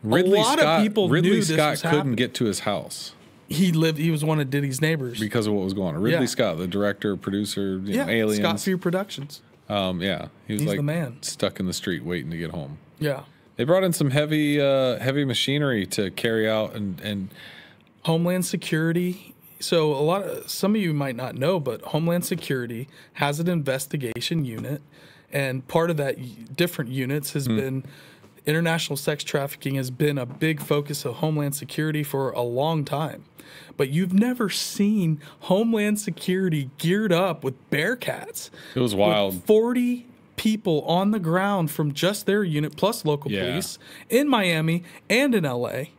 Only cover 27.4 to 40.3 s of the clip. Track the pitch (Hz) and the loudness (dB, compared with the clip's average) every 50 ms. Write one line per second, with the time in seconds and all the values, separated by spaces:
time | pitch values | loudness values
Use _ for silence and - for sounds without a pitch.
27.4 | 135 127 113 - 135 135 131 135 135 - - - - - - - - - _ - | 0 0 0 0 0 -2 -4 -6 -6 -8 -18 -20 -20 -20 -20 -20 -20 -20 _ -8
28.4 | _ - 151 165 165 165 165 165 160 - 147 135 - - 151 147 - - - 147 | _ 0 0 2 2 2 2 0 0 -2 -4 -4 -2 -2 -2 -2 -4 -2 -2 -2
29.4 | 139 143 - - - 139 135 139 131 131 127 123 156 147 143 139 123 123 - - | -2 -2 -8 -6 -4 -4 -2 -2 -2 -4 -2 0 0 2 2 0 -4 -6 -4 -2
30.4 | 156 160 160 147 - - 151 147 143 147 151 143 - 131 117 - - 156 156 151 | 0 0 0 -2 0 0 0 0 0 -2 -8 -6 -6 -8 -4 -2 -2 0 0 0
31.4 | 147 143 143 - - 123 - - 156 156 151 151 147 143 - 135 135 127 - - | -2 -2 -4 -6 -10 -8 -4 -2 -2 0 0 -2 -2 -2 -2 -2 -2 -2 -2 -2
32.4 | 120 120 117 123 143 160 165 156 143 - 147 143 160 139 - - - - _ - | -4 -2 0 0 0 0 0 0 -2 -2 -2 -2 -2 -4 -6 -10 -16 -20 _ -20
33.4 | - - - - - - - - 143 131 139 165 190 185 185 196 226 247 254 247 | -20 -20 -20 -20 -20 -20 -2 -2 -2 0 2 0 0 4 4 4 4 4 2 0
34.4 | 240 185 - - - - - - 202 202 220 214 185 160 160 147 - - - - | -2 -2 -2 -4 -6 -6 0 0 2 2 4 2 2 2 0 -2 -4 -16 -20 -18
35.4 | - - 185 196 226 233 226 214 208 208 214 208 - - 170 - - - 185 190 | 0 2 2 2 4 2 2 2 2 2 0 0 -2 -6 -8 -6 -2 0 0 2
36.4 | 190 185 156 151 135 127 - - - 160 180 208 220 214 170 165 190 190 160 - | 2 2 2 0 -2 -4 -8 -4 0 0 2 2 2 2 2 4 2 0 -2 -2
37.4 | - 135 127 - - _ - 143 156 196 254 247 - - 123 - - 440 480 - | -4 -6 -6 -6 -8 _ -2 0 0 0 -2 -2 -4 -6 -6 -6 -8 -12 -12 -14
38.4 | - - - - - - - 131 127 120 104 95 101 107 107 104 101 98 95 90 | -14 -14 -18 -20 -20 -8 -2 0 0 0 4 4 4 4 6 4 2 0 -2 -4
39.4 | - - 214 214 226 240 247 247 247 240 247 240 - - - - - - | 4 6 6 6 6 4 2 2 2 0 0 -2 -6 -16 -20 -20 -20 -16